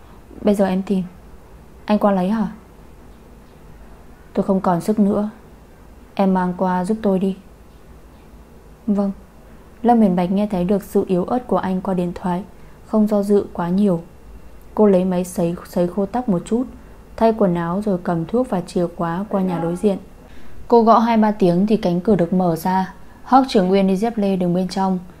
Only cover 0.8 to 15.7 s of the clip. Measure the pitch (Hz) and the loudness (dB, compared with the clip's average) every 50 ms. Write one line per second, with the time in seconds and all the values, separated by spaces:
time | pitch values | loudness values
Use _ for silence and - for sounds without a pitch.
0.8 | 190 190 202 190 175 180 - - - - - - - - - - - - - - | -2 -2 -2 -2 -2 -4 -10 -18 -20 -20 -20 -20 -20 -20 -20 -20 -20 -20 -20 -12
1.8 | - - 214 208 - 202 196 185 180 185 220 226 202 180 - - - - - - | -4 -2 0 2 2 2 2 2 0 0 0 -2 -2 -4 -6 -10 -18 -20 -20 -20
2.8 | - - - - - - - - - - - - - - - - - - - - | -20 -20 -20 -20 -20 -20 -20 -20 -20 -20 -20 -20 -20 -20 -20 -20 -20 -20 -20 -20
3.8 | - - - - - - - - - - - - 196 - 196 190 - 196 175 165 | -20 -20 -20 -20 -20 -20 -20 -20 -20 -8 -4 -2 0 0 0 0 2 2 0 0
4.8 | 160 - 214 220 202 196 208 202 208 214 - - - - - - - - - - | 0 0 0 2 2 2 2 0 -2 -4 -6 -12 -18 -20 -20 -20 -20 -20 -20 -20
5.8 | - - - - - - - - 196 190 185 185 180 180 175 180 190 185 180 180 | -20 -20 -20 -20 -20 -8 -4 0 2 2 2 2 0 -2 -2 -2 -2 0 0 0
6.8 | 180 180 220 220 220 208 190 185 190 190 190 - - - - - - - - - | -2 -2 -2 -2 0 0 0 2 0 -2 -4 -6 -10 -20 -20 -20 -20 -20 -20 -20
7.8 | - - - - - - - - - - - - - - - - - - - - | -20 -20 -20 -20 -20 -20 -20 -20 -20 -20 -20 -20 -20 -20 -20 -20 -20 -20 -20 -10
8.8 | - - 202 202 202 196 196 - - - - - - - - - - - - - | -4 -2 -2 0 -2 -2 -4 -8 -12 -20 -20 -20 -20 -20 -20 -20 -20 -20 -12 -2
9.8 | - 226 240 226 220 190 180 180 180 175 196 196 208 214 214 180 175 180 208 190 | 2 4 4 6 4 4 4 2 0 0 0 0 -2 -2 -2 -2 0 0 0 -2
10.8 | 190 - - 202 196 - 190 175 185 - - 254 247 - 190 180 - 185 190 185 | -2 -2 -2 -2 0 0 0 -2 -2 -2 -4 -4 -4 -2 -2 -2 -2 -2 -2 -4
11.8 | 185 202 185 180 180 175 180 - - 185 175 180 208 - - - - - - - | -4 -4 -4 -2 -2 -4 -6 -6 -4 -4 -4 -4 -6 -10 -16 -20 -20 -20 -20 -20
12.8 | - - - 220 214 208 220 202 196 202 208 202 - - - - 170 170 180 196 | -8 -2 0 2 2 2 2 0 2 2 2 2 2 0 -4 -6 -4 -2 0 0
13.8 | 208 202 175 165 170 - - - - - - - - - - - - - - - | 2 2 0 0 -4 -8 -20 -20 -20 -20 -20 -20 -20 -20 -20 -20 -20 -8 0 2
14.8 | 214 208 190 180 180 185 180 180 180 180 - - 175 170 175 175 - - | 4 4 4 4 2 0 -2 -2 -4 -4 -4 -2 -2 -2 -2 -6 -10 -6